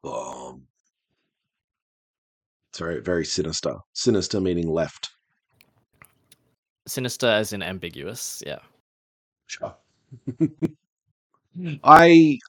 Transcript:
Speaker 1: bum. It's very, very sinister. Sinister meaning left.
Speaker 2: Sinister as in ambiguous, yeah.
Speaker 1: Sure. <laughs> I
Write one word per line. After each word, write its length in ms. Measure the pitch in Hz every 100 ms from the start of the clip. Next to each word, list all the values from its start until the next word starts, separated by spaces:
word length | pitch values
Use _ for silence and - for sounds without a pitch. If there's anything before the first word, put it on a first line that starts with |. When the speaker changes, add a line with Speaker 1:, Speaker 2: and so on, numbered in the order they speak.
Speaker 1:
bum. 640 | 69 58 62 67 64 64 65 _ _ _ _ _ _ _ _ _ _ _ _ _ _ _ _ _ _ _ _
It's 80 | -
very, 220 | 82 82
very 240 | - 87
sinister. 520 | 76 - 80 82 78 - -
Sinister 480 | - - 104 87 104
meaning 280 | 92 87 82
left. 420 | 82 76 - - _ _ _ _ _ _ _ _ _ - _ _ _ _ _ _ _ -
Speaker 2:
Sinister 400 | - 123 - 120
as 240 | 107 107
in 100 | 101
ambiguous, 800 | 87 95 87 69 78 117 - -
yeah. 140 | - - _ _ _ _ _ _ _ _ -
Speaker 1:
Sure. 300 | - - - _ _ _ 127 -
<laughs> 1600 | 123 156 - 165 - _ _ _ _ _ _ _ 175 175 143
I 540 | 123 160 170 165 160 131